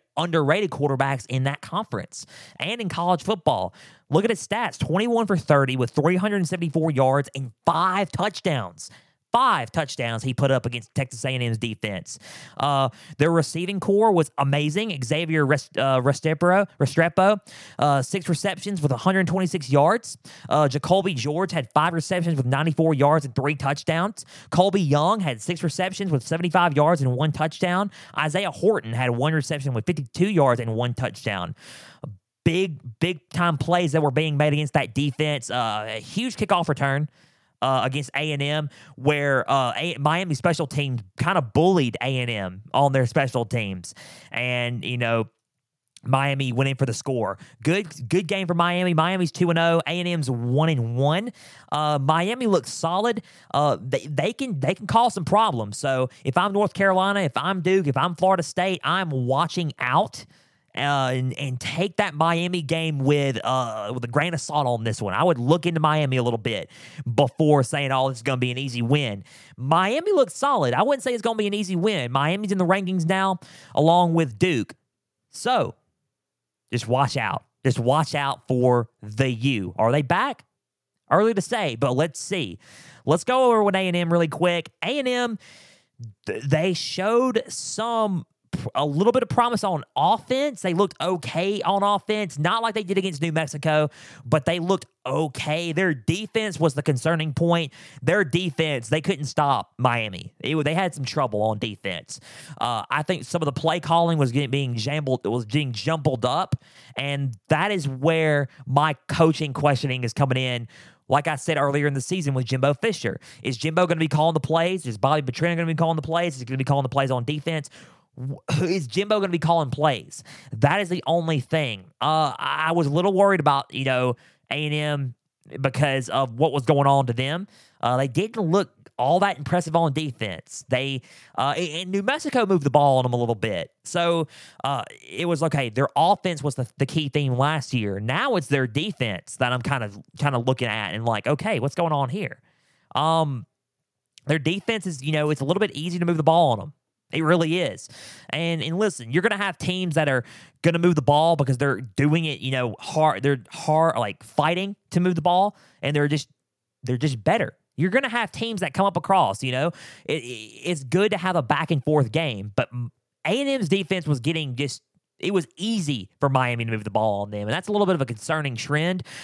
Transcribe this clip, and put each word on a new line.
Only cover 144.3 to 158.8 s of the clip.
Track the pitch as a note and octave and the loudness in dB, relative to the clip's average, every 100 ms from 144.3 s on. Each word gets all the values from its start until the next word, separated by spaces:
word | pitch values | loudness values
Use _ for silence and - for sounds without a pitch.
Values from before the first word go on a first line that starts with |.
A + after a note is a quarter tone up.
| D#3 | 0
defense | C#3 G3 - A3 F3+ | 0 -2 -2 -4 -4
is, | C#3+ | -6
you | C#3 | -2
know, | D3+ D3+ | 0 0
it's | D3+ | 0
a | C#3 | 0
little | F#3 | 0
bit | G#3 | 0
easy | C#3 E3+ F3 | -2 -6 -2
to | E3+ | 0
move | D#3+ | 2
the | |
ball | D3+ E3 D#3 | 4 6 6
on | A2 | 2
them. | F#2+ - _ _ _ | -4 -14 _ _ _
It | - | -2
really | D#3+ F3+ D#3+ F3 | 2 4 2 0
is. | E3+ - - - - - - | -2 -6 -14 -20 -20 -20 -8
And, | D3 E3 E3 | -4 -2 -2
and | C3 E3+ | -2 0
listen, | G#3+ C#3 A2+ | -2 -2 -2
you're | D3 | 0
gonna | G#3+ G3+ | 2 0
have | G3+ E3 | -4 -4
teams | - F#3 F3+ D#3 | -4 -2 -2 0
that | D3 | 2
are | C3 - - - _ | 0 -2 -12 -20 _
gonna | E3 E3+ | 0 2
move | F3 D#3 | 2 2
the | |
ball | A#2+ D3 E3 D#3 | 4 4 4 2
because | C3+ B2 | 0 0
they're | C#3 A2 | 0 -2
doing | A#2+ - D3 E3 D#3+ | -4 0 2 2 -2
it, | C3 | -6
you | C3 | -4
know, | C3 B2 G2+ | -4 -4 -6
hard. | - D#3 D#3 G2 | -6 2 2 2
They're | C#3+ C3+ - | 0 -2 -4
hard, | - - D#3 E3 A#2 | -10 0 2 2 2
like, | G#2+ - | -4 -6
fighting | - - D3+ F3 G3 G#3 - | -8 0 2 2 -2 -8 -4
to | F3 | 0
move | F3+ E3+ | 2 2
the | |
ball, | E3 F3+ G3+ - _ _ | 2 4 2 -2 _ _
and | C#3 D3 | -2 0
they're | D3 | 2
just, | D3 - _ _ _ _ _ | 0 -4 _ _ _ _ _
they're | - B2 | -4 -2
just | D3 A#2+ | -2 0
better. | B2 G#3+ A2+ - _ - | 0 0 -2 -8 _ -4
You're | F3+ | 0
gonna | A#3+ C4+ | 0 -2
have | A#3 G#3+ | -4 -4
teams | - A3+ G#3 | -6 -6 -4
that | E3 | -4
come | - | 0